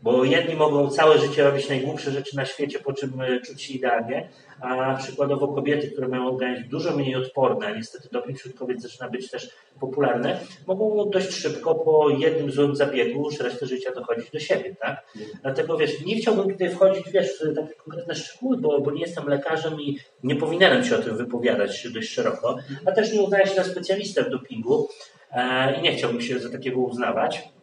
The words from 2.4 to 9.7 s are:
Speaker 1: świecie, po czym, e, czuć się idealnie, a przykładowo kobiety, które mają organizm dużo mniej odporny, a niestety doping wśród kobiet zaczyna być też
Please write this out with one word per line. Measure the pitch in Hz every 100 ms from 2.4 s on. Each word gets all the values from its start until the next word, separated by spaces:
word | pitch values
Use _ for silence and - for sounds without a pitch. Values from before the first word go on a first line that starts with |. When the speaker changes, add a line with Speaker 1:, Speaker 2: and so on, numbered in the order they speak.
Speaker 1:
świecie, | 135 - 143 135
po | 139
czym, | 135 135 131
e, | 127 123
czuć | - -
się | -
idealnie, | 131 127 117 117 139 - - - -
a | 131 127 131
przykładowo | 135 - - 139 139 143
kobiety, | 139 139 147 -
które | - 127
mają | 127 127
organizm | 127 127 127 -
dużo | 143 175 143
mniej | 135 127
odporny, | 131 - 131 107 208
a |
niestety | 113 - - -
doping | - - 135
wśród | 123 -
kobiet | 127 120
zaczyna | 117 - 123
być | 123 -
też | - - - _